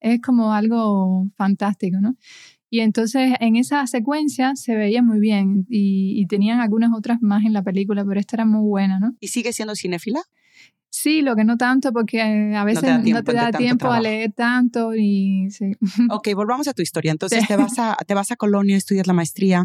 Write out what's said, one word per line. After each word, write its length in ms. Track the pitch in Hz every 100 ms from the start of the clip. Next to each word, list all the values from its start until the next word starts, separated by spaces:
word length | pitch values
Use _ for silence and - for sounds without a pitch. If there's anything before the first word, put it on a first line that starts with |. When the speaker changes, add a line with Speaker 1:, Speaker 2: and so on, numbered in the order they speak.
Speaker 1:
Es 200 | 226 233
como 320 | 240 240 220
algo 760 | 214 220 233 220 202 185 185 196 -
fantástico, 640 | 196 196 202 202 190 190
¿no? 140 | 202 254 - - - _ _
Y 100 | 233
entonces 520 | 220 214 226 262 262 240
en 160 | 233 226
esa 300 | 254 294 254
secuencia 680 | 254 226 302 302 247 262 269
se 200 | - 220
veía 260 | 208 233
muy 180 | 240 214
bien 460 | 214 208 190 196 185
y, 500 | 214 196 196 190 202
y 60 | 185
tenían 340 | 208 208 240
algunas 320 | 226 220 233
otras 280 | 226 214 233
más 220 | 220 202 214
en 80 |
la 80 | 214
película, 420 | 190 190 196 202
pero 160 | 202 196
esta 160 | 202 220
era 80 |
muy 160 | 226 214
buena, 400 | 214 202 196 190
¿no? 160 | 214 240
Speaker 2:
¿Y 80 | 202
sigue 260 | - 233
siendo 200 | 226 214
cinéfila? 460 | 214 185 175 208 262 - _ _ _ - _ _
Speaker 1:
Sí, 300 | - 285 311
lo 160 | 277 220
que 80 |
no 140 | 220 240
tanto, 340 | 247 262 269
porque 280 | 240 220 226
a 420 | 220 214 208 208
veces 180 | 208 226
Speaker 2:
No 20 | 269
te 60 |
da 100 | 247
tiempo 160 | 226 226
Speaker 1:
no 60 |
te 80 | 233
Speaker 2:
de 40 | 240
Speaker 1:
da 60 |
Speaker 2:
tanto 140 | 233 220
Speaker 1:
tiempo 260 | 240 247 254
a 20 |
Speaker 2:
trabajo. 140 | 233
Speaker 1:
leer 280 | 220 214 220
tanto 600 | - 233 247 247 233 226
y 540 | 220 208 202 196 190 190
sí. 220 | 202 196 196
<laughs> 300 | 196 196 240
Speaker 2:
Ok, 180 | - 262
volvamos 320 | 196 214 247 285
a 40 |
tu 80 | 262
historia. 320 | 170 - 156
Entonces 280 | 156 190 233
Speaker 1:
Sí. 40 | 214
Speaker 2:
te 100 | 202
vas 220 | 254 -
a, 180 | 226 208 -
te 80 |
vas 160 | 196 202
a 60 | 240
Colonia, 400 | 214 202 202 196
estudias 300 | - 196 185
la 60 |
maestría 520 | 180 165 - 196 180